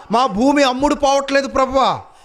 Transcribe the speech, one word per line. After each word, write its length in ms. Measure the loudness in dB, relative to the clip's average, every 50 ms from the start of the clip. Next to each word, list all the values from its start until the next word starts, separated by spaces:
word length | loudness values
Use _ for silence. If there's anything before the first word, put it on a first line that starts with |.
| -8 -4 0
మా 140 | 0 0
భూమి 360 | 0 0 0 0 2 2 4 2
అమ్ముడు 320 | 2 0 0 0 0 0
పోవట్లేదు 520 | 0 0 0 0 0 -2 -2 -2 -2 -2
ప్రభువా. 540 | -2 -2 -2 -2 0 0 0 0 0 -2 -4 -8 -16 -20 -20 -20